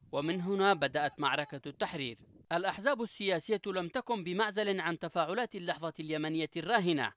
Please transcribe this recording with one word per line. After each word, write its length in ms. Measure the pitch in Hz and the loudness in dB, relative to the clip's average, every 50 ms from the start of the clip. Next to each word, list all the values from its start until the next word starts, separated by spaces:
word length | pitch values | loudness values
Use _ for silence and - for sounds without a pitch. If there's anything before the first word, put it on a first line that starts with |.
| - - | -12 -6
ومن 280 | 135 139 147 160 185 185 | -4 -2 0 0 0 -2
هنا 340 | 175 196 202 190 196 202 190 | -2 0 2 4 4 4 4
بدأت 460 | 147 143 135 127 151 147 139 - - | 4 2 0 2 0 0 -2 0 0
معركة 400 | 151 143 170 151 143 - 147 135 - | 0 2 2 0 -2 -4 -6 -10 -10
التحرير. 520 | 147 - - 208 - 180 147 135 120 113 - - - - - - - | -8 -4 -4 -4 -2 -2 -4 -4 -6 -6 -10 -16 -20 -20 -16 -8 -4
الأحزاب 500 | 165 175 190 190 - 196 202 277 277 226 | -2 -2 0 -2 -2 0 0 0 2 0
السياسية 580 | 233 - - - 202 190 180 160 - - 214 190 - | -2 -6 -6 -2 0 2 2 2 2 0 -2 -2 0
لم 220 | 202 185 185 175 170 | -2 -2 -2 -2 -2
تكن 360 | - 254 - - 233 196 160 | -4 -4 -2 -2 -2 -2 -2
بمعزل 560 | 175 180 202 220 214 190 214 208 202 190 180 | -2 0 2 0 2 2 0 0 2 2 0
عن 180 | 160 170 170 - | 0 -2 -2 -2
تفاعلات 560 | 175 165 - 175 156 160 190 240 240 - - | -4 -2 0 0 0 0 0 -2 -2 -4 -6
اللحظة 400 | 190 175 175 156 151 165 160 - - | -6 -4 -4 -4 -2 -4 -6 -6 -6
اليمنية 500 | 156 151 156 156 151 156 160 160 156 - - | -4 -2 -2 -2 0 0 0 0 -2 -2 -4
الراهنة، 560 | 170 165 185 240 220 170 175 160 139 120 101 - | -4 0 2 2 4 4 4 2 2 2 -2 -4